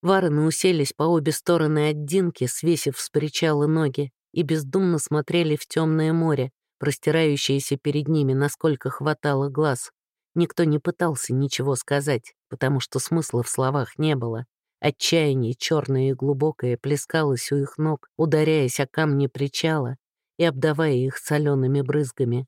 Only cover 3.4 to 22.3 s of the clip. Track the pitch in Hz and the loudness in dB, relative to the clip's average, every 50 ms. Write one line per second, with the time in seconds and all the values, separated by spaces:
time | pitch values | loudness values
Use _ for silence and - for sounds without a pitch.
3.4 | - 160 151 147 147 151 156 160 156 147 131 - 143 135 _ _ _ _ _ 160 | 0 2 2 2 2 2 2 2 2 0 0 -2 -6 -6 _ _ _ _ _ -4
4.4 | 175 135 160 156 147 135 131 190 190 180 175 156 - - 151 151 147 - - 175 | -2 0 0 -2 -2 -2 0 0 2 2 2 0 -2 -2 -2 -2 -2 0 0 0
5.4 | 170 156 151 147 - _ - 156 160 160 156 160 156 156 160 165 165 160 151 135 | 2 2 0 -2 -4 _ -2 0 0 2 2 2 2 2 2 2 2 2 0 0
6.4 | 127 127 _ _ _ _ _ _ - 147 139 - - - 151 165 165 156 143 139 | -2 -4 _ _ _ _ _ _ -4 -4 -4 -2 -2 0 2 4 2 2 2 0
7.4 | - - 139 139 139 - 143 135 _ 151 143 147 147 139 160 156 147 135 131 135 | 0 0 -2 -2 0 -2 -6 -4 _ -2 -2 -2 0 0 0 2 2 2 2 2
8.4 | 143 143 - - - 165 151 131 - 151 - - 143 151 151 - - 147 143 135 | 0 0 -2 -2 0 0 0 0 -4 -8 -6 -4 -2 -2 -2 -2 -2 -2 0 0
9.4 | 139 143 135 143 156 151 131 123 - - _ _ _ _ _ _ _ _ _ 170 | -2 -2 -2 0 0 0 0 -2 -6 -12 _ _ _ _ _ _ _ _ _ 0
10.4 | 170 165 - - 175 156 147 151 _ 175 175 _ 180 170 151 123 - - 127 131 | 0 0 2 0 2 2 2 2 _ -4 -4 _ -2 -2 -2 -2 -4 -2 -2 0
11.4 | 139 139 - - 135 139 139 123 - - 139 143 139 147 143 113 _ - _ _ | 0 -2 -2 -2 -2 -2 -2 -2 -2 -2 -2 0 0 0 -2 -2 _ -8 _ _
12.4 | _ _ - 120 - 131 139 135 - - - 131 - - - 165 156 - - 123 | _ _ -8 -4 0 0 0 0 -2 -2 -6 -6 -2 0 0 0 0 0 -2 -4
13.4 | 117 - - - 131 131 139 147 123 - - - 151 156 151 131 117 117 113 110 | -2 -2 -2 -2 -2 0 0 -2 -4 -4 -4 -2 0 0 0 0 -2 -4 -6 -6
14.4 | 120 _ _ _ _ _ _ _ - 151 139 _ - - - 165 156 147 135 131 | -8 _ _ _ _ _ _ _ -2 -2 -2 _ -2 0 2 2 2 2 2 2
15.4 | 123 113 120 _ - - 160 156 - 123 135 131 131 135 135 127 135 139 143 131 | 0 -2 -2 _ -2 -2 0 0 0 0 0 0 2 0 0 -2 0 -2 0 2
16.4 | 147 156 151 _ - 127 123 113 - 139 147 139 - _ - 165 156 143 135 120 | 0 -2 -2 _ -2 -2 -2 -2 -2 -2 -2 -2 -4 _ -2 0 0 2 0 -2
17.4 | - - 143 143 139 135 - - 156 156 156 143 _ _ _ - 156 160 147 156 | -2 -2 -2 -2 -2 -2 -4 -4 -2 -2 -2 -4 _ _ _ -2 0 2 4 2
18.4 | 156 156 156 156 139 123 - - 143 127 _ - 156 151 143 139 143 131 _ - | 4 4 2 2 2 0 0 -2 -4 -4 _ -2 0 2 2 2 0 0 _ -4
19.4 | 143 139 - - - 160 160 156 135 120 131 - _ _ _ _ _ _ _ _ | -4 -4 -4 -2 -2 0 0 0 -2 -4 -6 -10 _ _ _ _ _ _ _ _
20.4 | 170 170 147 131 127 160 151 143 165 156 139 123 127 131 131 - - - 151 147 | 0 0 0 0 0 0 2 2 2 2 2 2 0 -2 -4 -6 -6 -2 -2 0
21.4 | 151 147 143 135 131 127 135 139 135 127 147 151 147 131 - - 135 120 | 2 2 2 2 2 2 0 0 0 0 0 -2 -2 -2 -2 -4 -2 -2